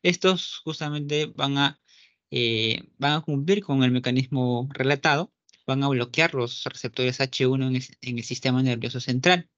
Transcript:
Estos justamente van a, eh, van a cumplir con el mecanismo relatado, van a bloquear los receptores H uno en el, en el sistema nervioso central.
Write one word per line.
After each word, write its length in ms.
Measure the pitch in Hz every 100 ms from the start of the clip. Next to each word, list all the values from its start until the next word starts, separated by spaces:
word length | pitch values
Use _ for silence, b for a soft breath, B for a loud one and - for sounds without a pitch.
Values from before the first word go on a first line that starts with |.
Estos 580 | 175 175 185 180 - -
justamente 640 | - 156 151 147 143 147 151
van 320 | - 139 139
a, 200 | 147 - b b b b _
eh, 580 | - 117 113 110 110 - _
van 160 | 139
a 80 | 156
cumplir 420 | 156 143 151 208
con 200 | 196 135
el 80 | 127
mecanismo 760 | 127 127 127 131 135 127 120 135
relatado, 580 | 139 135 139 160 147 190 _ _ _ -
van 160 | 135
a 60 | 139
bloquear 440 | 131 123 120 165
los 300 | 135 120 -
receptores 580 | 135 - 123 - 127 127
H 240 | 135 - 131
uno 220 | 135 131
en 80 | 127
el, 80 | 131 -
en 160 | 127 120
el 60 |
sistema 400 | 117 127 131 127
nervioso 360 | 131 120 120 123
central. 480 | 131 127 175 180 -